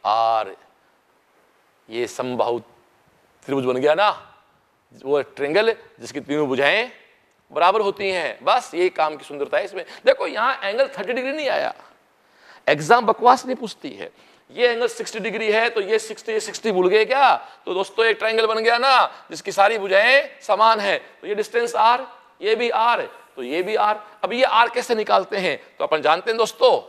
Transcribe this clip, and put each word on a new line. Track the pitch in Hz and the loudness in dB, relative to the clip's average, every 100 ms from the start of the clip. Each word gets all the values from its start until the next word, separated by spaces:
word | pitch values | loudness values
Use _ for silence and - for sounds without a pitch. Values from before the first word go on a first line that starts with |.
| 95 | 0
आर। | 110 113 113 101 - _ _ _ _ _ _ _ _ _ _ _ _ _ | 0 2 0 -2 -12 _ _ _ _ _ _ _ _ _ _ _ _ _
ये | 113 117 | -8 -6
समबाहु | - 127 123 120 120 | -6 -8 -2 -2 -4
त्रिभुज | 113 _ _ _ _ _ _ _ - 139 127 | -8 _ _ _ _ _ _ _ -6 -4 -2
बन | 127 | 0
गया | 143 | 0
ना, | 160 208 165 - _ _ _ _ _ _ - | 2 0 -2 -12 _ _ _ _ _ _ -16
वो | 131 143 | -2 -2
ट्रायंगल | 127 - 143 170 220 214 - _ | -2 -6 -2 0 0 -2 -10 _
जिसकी | 117 143 | -14 -12
तीनों | 123 147 143 | -6 -2 -2
भुजाएं | 127 139 196 247 - _ _ _ _ _ | 0 2 2 -2 -10 _ _ _ _ _
बराबर | 160 170 208 | 2 2 2
होती | 202 190 196 | -2 -2 -4
हैं। | 185 147 107 135 | -4 -4 -4 0
बस | 240 - 160 | 0 0 -2
ये | 180 | -2
काम | - 156 151 | 0 -2 -4
की | - | -14
सुंदरता | 147 139 147 | -8 -4 -2
है | 190 | -4
इसमें। | 190 - - 233 | -10 -14 -4 0
देखो | - - | 0 -2
यहाँ | 208 240 262 | -2 -2 -2
एंगल | 196 220 269 | -6 -2 -4
थर्टी | - 202 | -4 -8
डिग्री | 247 262 | -6 -6
नहीं | 302 285 | -6 -4
आया, | 156 135 - - _ _ _ _ _ _ - - | -4 -6 -10 -20 _ _ _ _ _ _ -6 0
एग्जाम | 147 151 240 220 | 0 4 4 4
बकवास | 220 240 254 254 | 2 4 4 2
नहीं | 254 | -8
पूछती | 220 - 147 | -8 -12 -14
है। | 101 90 _ _ _ _ | -12 -16 _ _ _ _
ये | 143 240 | 0 0
एंगल | 233 240 | 2 -4
सिक्सटी | - - 220 | -4 -10 -6
डिग्री | 202 214 220 | -6 -4 0
है, | 214 233 | 0 0
तो | 226 | -2
ये | 196 214 | -2 -2
सिक्सटी, | - 220 - | -2 -12 -6
ये | 220 | -6
सिक्सटी | 208 - 226 | -6 -6 -2
भूल | 185 180 | 2 4
गए | 208 214 | 4 2
क्या? | 262 262 147 - - - | 4 4 2 -2 -18 -8
तो | |
दोस्तों | 185 196 - 226 | -6 -6 0 0
एक | 220 | 2
ट्रायंगल | 214 226 220 | 0 0 0
बन | 220 | 2
गया | 226 240 | 2 2
ना, | 262 254 180 - - | 4 4 4 -2 -16
जिसकी | 160 - | -14 -8
सारी | 170 196 226 | 2 4 4
भुजाएं | 190 190 226 269 - - | 2 4 6 4 2 -10
समान | - 196 220 226 | -2 2 4 4
है, | 202 156 - - | 0 -2 -4 -16
तो | 175 | -8
ये | 208 | -6
डिस्टेंस | 202 233 233 - | -4 -4 -4 2
आर, | 220 247 262 - _ _ | 2 2 -2 -18 _ _
ये | 190 226 | -2 0
भी | 240 | 0
आर, | 214 226 226 120 - - - | 0 2 0 -4 -12 -20 -12
तो | |
ये | 123 156 | -6 -4
भी | 185 214 | -2 0
आर। | 208 214 - - | 0 -2 -8 -10
अब | 190 | -6
ये | 240 | 0
आर | 262 220 240 | 2 4 2
कैसे | 247 233 226 | 0 -4 -4
निकालते | 214 202 190 202 | 0 0 0 -4
हैं? | 185 135 - _ | -4 -6 -10 _
तो | 147 | -2
अपन | 156 | 0
जानते | 143 170 233 | 2 0 0
हैं | 226 | -2
दोस्तों | 214 - 262 156 | -2 2 4 4